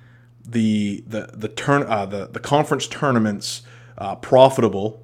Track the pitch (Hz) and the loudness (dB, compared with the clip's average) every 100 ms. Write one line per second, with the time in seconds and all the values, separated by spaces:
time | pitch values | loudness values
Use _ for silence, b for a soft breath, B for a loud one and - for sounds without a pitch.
0 | b b b b - 117 110 107 101 98 | b b b b -6 -2 0 0 -2 -6
1 | - 110 - - 110 - - 143 131 107 | -8 -12 -12 -12 -10 -6 0 0 2 -2
2 | 98 101 95 - - 143 151 135 - - | -2 -8 -8 -10 -2 0 0 -2 -4 -4
3 | 147 120 110 101 - - b b b - | 0 2 0 -2 -8 -12 b b b -12
4 | 101 92 - 131 135 - 113 98 110 - | -10 -8 4 8 8 8 0 0 -6 -8